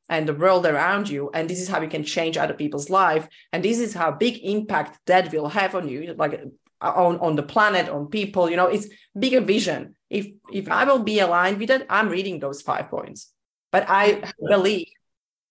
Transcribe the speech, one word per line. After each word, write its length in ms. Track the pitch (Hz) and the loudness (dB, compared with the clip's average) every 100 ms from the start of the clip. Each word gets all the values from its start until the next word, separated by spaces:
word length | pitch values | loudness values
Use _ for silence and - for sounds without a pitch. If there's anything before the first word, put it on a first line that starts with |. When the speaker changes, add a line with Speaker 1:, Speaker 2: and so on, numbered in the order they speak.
| - | -6
Speaker 1:
and 180 | 160 156 | -2 -2
the 60 | |
world 320 | 147 180 185 175 | 2 4 4 4
around 420 | 147 170 202 202 | 2 2 0 -2
you, 220 | 143 143 | -6 -6
and 160 | 165 165 | -4 -4
this 120 | 180 | -6
is 80 | 185 | -4
how 100 | 165 | -4
you 60 | 156 | -4
can 160 | 160 | -6
change 320 | 151 - 165 156 | -6 -4 -2 -2
other 180 | 156 | -2
people's 360 | - 147 147 143 | -2 -6 -6 0
life, 360 | 185 185 156 156 - _ | 2 4 2 -2 -12 _
and 100 | 175 | -2
this 160 | 190 233 | 0 0
is 140 | 233 | -2
how 180 | 180 165 | -2 -2
big 260 | 147 233 - | 0 0 -2
impact 560 | 190 208 214 180 151 - - | -4 -4 -2 -4 -4 -6 2
that 260 | 180 175 | 2 2
will 160 | 156 151 | -2 -2
have 280 | 196 190 190 | 0 0 -2
on 120 | 156 | -6
you, 260 | 127 170 156 | -6 -8 -4
like, 240 | 156 147 143 - _ _ | -4 -4 -12 -18 _ _
on, 360 | 160 160 175 175 | -2 2 2 2
on 180 | 175 151 | 0 0
the 60 | 147 | 0
planet, 340 | 226 214 190 151 | 2 4 4 0
on 200 | 147 147 | -4 -6
people," 420 | 214 196 196 175 | -4 -2 0 2
you 80 | 170 | 4
know, 100 | 180 | 2
it's 220 | 208 - - _ 202 | 2 -4 -14 _ -4
bigger 220 | 262 254 | 2 4
vision. 560 | 175 208 185 143 - - - | 4 2 0 -4 -6 -18 -8
If, 180 | 208 196 - - | -6 -6 -12 -12
if 160 | 196 - | -8 -2
I 140 | 180 | 2
will 160 | 262 269 | 4 2
be 200 | 214 214 | 2 0
aligned 400 | 185 175 180 202 | 2 2 2 0
with 100 | 226 | 0
it, 160 | 262 - | 0 0
I'm 200 | 196 214 | 0 0
reading 300 | 175 196 165 | -2 -4 -6
those 200 | 143 139 | -8 -8
five 280 | - 143 - | -6 -6 -6
points. 420 | - - - - _ _ _ _ | -8 -10 -14 -20 _ _ _ _
But 180 | 190 - | 0 2
I 160 | 196 208 | 4 4
Speaker 2:
Yeah. 260 | 208 - - - | 2 -2 -6 2
Speaker 1:
believe 400 | 196 190 202 165 _ _ _ _ _ _ | 4 4 0 -4 _ _ _ _ _ _